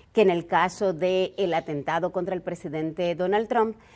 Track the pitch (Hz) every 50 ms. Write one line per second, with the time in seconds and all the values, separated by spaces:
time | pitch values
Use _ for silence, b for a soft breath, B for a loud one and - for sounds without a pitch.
0 | b b - 226 214 190 175 170 165 - 190 165 170 185 175 - 214 190 180 151
1 | 170 185 185 185 190 180 - - 196 180 165 165 160 - 156 143 131 - 156 170
2 | 165 180 - 185 180 185 185 180 175 180 175 170 - 170 143 156 156 160 160 -
3 | 180 175 175 156 180 180 196 214 226 214 254 240 220 226 220 b b b b